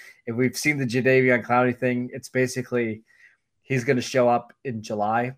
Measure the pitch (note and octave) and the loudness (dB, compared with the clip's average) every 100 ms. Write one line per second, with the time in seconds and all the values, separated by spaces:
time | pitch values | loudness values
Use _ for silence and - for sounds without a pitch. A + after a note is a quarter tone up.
0 | - - - A2+ B2+ - D3+ D3 B2+ B2+ | -20 -18 -8 0 0 2 -2 0 -2 0
1 | B2 C3 B2+ B2 G#2+ A#2+ B2+ A#2+ B2+ B2 | 4 4 4 2 2 2 2 0 -2 -2
2 | B2 C3+ - B2+ B2+ C3 A#2+ B2 A#2 A2 | -6 -10 -6 -2 -2 -2 -4 -2 -2 -6
3 | _ _ - _ _ _ - C3+ A#2+ B2 | _ _ -20 _ _ _ -4 -4 0 0
4 | - C3 A#2+ A#2+ - _ C#3 A2+ A2 G#2+ | 0 2 2 2 -2 _ -10 -10 -8 -4
5 | G#2 A2+ B2 | -2 -2 -2